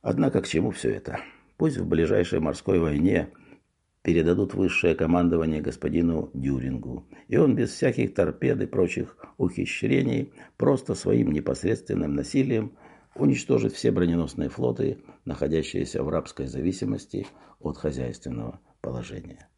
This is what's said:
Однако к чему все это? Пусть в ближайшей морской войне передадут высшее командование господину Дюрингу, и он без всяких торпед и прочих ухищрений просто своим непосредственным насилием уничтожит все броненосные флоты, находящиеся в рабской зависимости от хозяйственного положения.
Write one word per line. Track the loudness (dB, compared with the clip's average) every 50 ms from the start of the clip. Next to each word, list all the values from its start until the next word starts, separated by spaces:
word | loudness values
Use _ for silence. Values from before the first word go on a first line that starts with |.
Однако | _ 0 2 2 2 4 2 2 0
к | 2
чему | 0 0 0 0 -2
все | -2 -2 -2
это? | -2 -2 -6 -8 -10 -10 -10 -12 -20 -20 _ _ _
Пусть | _ 0 0 2
в | 0 -2
ближайшей | 0 2 2 4 4 4 2 2 2 0 0
морской | 0 0 -4 -4 0 2 2 4
войне | 4 2 2 2 2 4 4 2 0 -2 -10 -20 -20 -20 -20 _ _ _ _ _ _ _ _ _ _
передадут | 2 4 4 4 4 4 2 2 0 0
высшее | 0 0 2 2 2 2 2 2
командование | 2 2 2 4 4 4 4 4 2 2 0 0 -2
господину | -4 -6 -6 -4 -4 -2 0 2 2 2 2 0 -4 -4 -8
Дюрингу, | -6 -2 -2 -2 -2 -2 -4 -6 -6 -8 -8 -10 -10 -12 _ -20 -20 -10 _
и | 2
он | 4 4 4 4
без | 2 0 -2
всяких | -2 0 0 0 2 2 -2 -2 0
торпед | 0 0 0 0 -2 0 0 0 0
и | -2
прочих | -4 0 0 0 2 2 -4 -6 -6 -8 _ -20 -20 -6 _
ухищрений | -2 -2 0 -2 -4 -4 -4 -4 0 2 2 2 2 2 0 -2 -4 -6 -10 -20 -20 -20 _
просто | _ 2 2 2 2 0 -4 -6
своим | -4 0 2 4 4 4 2
непосредственным | 0 0 0 -2 -4 -2 0 -2 -2 -2 -4 -4 -4 -2 -2 -2 -2
насилием | -4 -4 -2 0 0 0 2 0 -2 -2 -4 -10 _ -20 -20 -20 -20 _ _ _
уничтожит | 0 2 2 2 2 0 2 2 2 2 0 -4
все | 0 0 2 2
броненосные | 4 2 2 2 0 -2 -2 -4 -6 -6 -6
флоты, | -4 -2 -2 -2 0 0 -2 -2 -2 -4 -12 -20 -20 _ _
находящиеся | -10 -6 -4 -2 0 0 0 -2 -2 -4 -4 -4 -4 -4 -4 -4
в | -2
рабской | -2 -2 -4 -6 -10 -10 -8
зависимости | -8 -6 -4 -2 -2 -2 -2 -4 -4 -4 -4 -6 _ -8 -8 -8 -8 -14 -20 -20 -20 -20 _
от | -8 -8 -8
хозяйственного | -4 -4 -4 -4 -2 -6 -6 -8 -8 -10 -8 -8 -8 -8 -10 -12 -14 _ _ _ _
положения. | -10 -8 -8 -8 -10 -10 -12 -14 -14 -14 -18 -20 -20 _ _